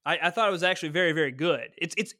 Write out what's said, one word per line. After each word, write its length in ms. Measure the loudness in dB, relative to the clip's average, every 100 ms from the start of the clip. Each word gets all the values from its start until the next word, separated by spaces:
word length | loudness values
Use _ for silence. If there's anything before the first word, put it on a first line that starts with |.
| -2
I, 140 | 0
I 60 | 0
thought 180 | 2 2
it 60 |
was 100 | 2
actually 260 | 0 0 -2
very, 220 | 2 2
very 200 | 2 0
good. 380 | 0 0 0 -4 -8
It's, 180 | -6 -4
it's, 160 | -6